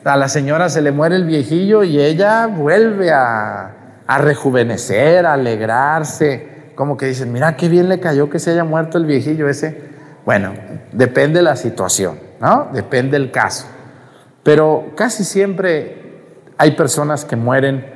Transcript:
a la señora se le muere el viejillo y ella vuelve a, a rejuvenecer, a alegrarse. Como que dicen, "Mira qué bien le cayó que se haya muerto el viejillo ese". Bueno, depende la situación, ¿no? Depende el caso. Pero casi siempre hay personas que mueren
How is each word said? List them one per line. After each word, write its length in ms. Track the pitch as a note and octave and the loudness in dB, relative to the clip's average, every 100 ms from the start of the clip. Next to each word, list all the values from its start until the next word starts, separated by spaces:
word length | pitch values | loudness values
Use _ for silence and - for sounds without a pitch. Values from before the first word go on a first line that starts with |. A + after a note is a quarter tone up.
a 140 | - C#3 | 0 0
la 140 | C3+ | 0
señora 400 | D3+ C#3 D#3+ F3+ | -2 0 0 0
se 120 | D3+ | 0
le 120 | C#3+ | 0
muere 240 | C#3+ E3 F#3 | 2 0 0
el 80 | E3 | 0
viejillo 580 | D3+ C3 E3 G3 G#3+ | -2 0 0 2 2
y 160 | F#3 C#3+ | 2 2
ella 480 | D3 E3 G3+ A3+ A3+ | 2 2 2 2 0
vuelve 640 | F3 D3 G3 A3+ G3+ F3 | -2 2 4 2 2 2
a, 600 | C#3+ B2 A2 G#2+ G2+ F#2+ - - - - | 2 2 -2 -4 -8 -12 -16 -20 -14 -4
a 100 | C3+ | 0
rejuvenecer, 1080 | D3 C#3+ C#3 B2+ A#2 A2 - G2+ D3+ F3+ E3+ | 2 2 2 2 0 -2 -2 2 4 4 4
a 80 | |
alegrarse. 1120 | C#3 B2 G#2+ A2 A#2+ C#3 D#3+ D3+ - D3 A#2+ - - - - | 0 0 -2 0 0 0 -2 -4 -2 -2 -2 -10 -20 -18 -6
Como 200 | C#3+ C3+ | -6 -4
que 100 | C3+ | -4
dicen, 260 | B2+ B2 | -4 -6
"Mira 240 | A#2+ D#3 - | -2 -2 0
qué 100 | E3+ | 0
bien 220 | F3 F3+ | 2 2
le 100 | F3+ | 0
cayó 300 | F3 C#3 D3 | 0 0 0
que 100 | D#3+ | -2
se 120 | E3+ | -2
haya 120 | E3+ | -2
muerto 340 | E3 D#3+ D#3+ E3+ | 0 -2 -2 -2
el 80 | D#3 | 0
viejillo 440 | C3+ C3+ D#3 C#3+ | 0 0 -2 -2
ese". 320 | C#3+ D#3 D#3 - - - - | -2 -6 -8 -18 -20 -20 -10
Bueno, 300 | - G#2 F#2+ G2 - A2 - | -2 -2 -2 -10 -14 -16 -8
depende 480 | - B2 C3+ C#3+ E3+ | 0 2 2 2 4
la 160 | E3 C3+ | 2 2
situación, 600 | A#2 - F#2 - F#2 D2+ - - | -4 -4 -4 -2 -4 -6 -18 -4
¿no? 300 | B2+ B3 C#4 | 2 2 0
Depende 460 | B2+ G2 B2+ C3+ C#3+ | -6 -2 -2 0 0
el 120 | B2+ | -2
caso. 360 | B2+ G2 - - - - - - - _ _ | 0 -2 -2 -14 -20 -20 -20 -20 -20 _ _
Pero 500 | D3+ D3+ D#3 D3+ - - | 4 4 4 2 -4 -4
casi 300 | A3+ - F3+ | -4 -2 -4
siempre 960 | G3 G3 F#3 F#3 D#3 - - - - - - - - | 0 -2 -2 -2 -2 -4 -14 -20 -20 -20 -20 -12 2
hay 140 | D3+ | 2
personas 540 | D3 C#3 - D3 D3 - | 4 0 0 -2 -4 -4
que 100 | A#2 | -4
mueren 500 | A#2 C3+ C#3 C3+ - | 0 2 2 -2 -8